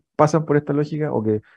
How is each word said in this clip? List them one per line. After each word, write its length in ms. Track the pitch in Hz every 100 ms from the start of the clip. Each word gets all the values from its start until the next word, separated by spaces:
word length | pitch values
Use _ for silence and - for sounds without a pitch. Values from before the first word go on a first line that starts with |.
| _ -
pasan 280 | 151 160 156
por 100 | 147
esta 160 | 147
lógica 400 | 143 147 156 151
o 100 | 123
que 200 | 110 107 -